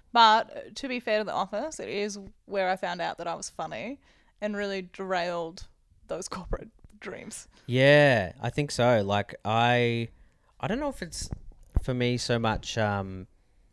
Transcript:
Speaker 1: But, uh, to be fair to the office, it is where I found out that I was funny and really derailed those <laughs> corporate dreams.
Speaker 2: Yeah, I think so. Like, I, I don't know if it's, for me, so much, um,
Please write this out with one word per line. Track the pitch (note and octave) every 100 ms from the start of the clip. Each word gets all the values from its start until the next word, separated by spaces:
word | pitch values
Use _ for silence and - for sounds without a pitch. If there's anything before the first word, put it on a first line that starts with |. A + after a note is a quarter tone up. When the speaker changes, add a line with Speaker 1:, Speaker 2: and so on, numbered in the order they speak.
| _
Speaker 1:
But, | A#3+ A3 A3 - -
uh, | - A3
to | C#4
be | B3
fair | A#3 G#3+
to |
the | G3+
office, | - F#3+ G#3 D4+ -
it | G2
is | F#3+ G#3 G3+ G3 - -
where | G3 F#3
I | F#3
found | F3+ F3
out | E3 -
that | E3+
I | E3
was | G3
funny | - D#3+ A2 G#3 C#4 _ _ _ -
and | G#3 G3+
really | G3+ G3 F3+
derailed | - F#3+ F#3 F3 F3 E3 F#3 - _ _ _ -
those | - F#3
<laughs> |
corporate | - E3+ - - - - G#3
dreams. | G#3 F#3 G#3 - - _ -
Speaker 2:
Yeah, | B2 C3+ D3 C#3+ A#2 F2 -
I | A2+
think | - D3
so. | - A#2+ A#2
Like, | G2 G2+ G2+ - G2+
I, | A2+ A#2+ A#2+ A#2+ A#2 A2+ - - _ _ _
I | C#3
don't | A#3+
know | D4
if | -
it's, | E3+ - - - - - - -
for | -
me, | B2+ B2 B2
so | - A#2+
much, | A2+ G#2+ - -
um, | G#2+ G2+ F#2+ F#2+ F#2+ _ _ _ _